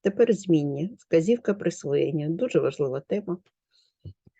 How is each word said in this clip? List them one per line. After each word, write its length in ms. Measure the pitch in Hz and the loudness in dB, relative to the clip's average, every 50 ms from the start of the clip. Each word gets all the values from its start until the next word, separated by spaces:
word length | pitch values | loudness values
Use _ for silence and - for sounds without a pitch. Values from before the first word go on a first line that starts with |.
Тепер 320 | - 196 196 - 233 240 202 | -2 0 2 2 4 4 2
змінні. 640 | - - 180 165 151 143 143 139 139 165 202 247 - | 0 2 2 2 4 2 0 -4 -4 -6 -6 -8 -12
Вказівка 540 | _ - - 165 160 202 240 240 - 214 202 | _ 2 2 2 4 4 2 0 0 -2 -4
присвоєння. 760 | 202 - 175 165 - - 139 143 143 139 139 151 151 147 156 | -2 -2 -4 -4 -4 -4 -2 0 0 0 0 -2 -2 -2 -2
Дуже 300 | 165 170 247 254 - 156 | -2 -2 -2 0 0 2
важлива 400 | 131 131 139 - 143 131 131 139 | 0 0 -2 -2 -2 -2 -4 -6
тема. 380 | - - 190 208 202 185 175 180 _ _ _ _ _ _ _ _ _ _ _ _ - - - _ _ _ _ | -6 -4 -6 -6 -4 -6 -8 -8 _ _ _ _ _ _ _ _ _ _ _ _ -20 -20 -20 _ _ _ _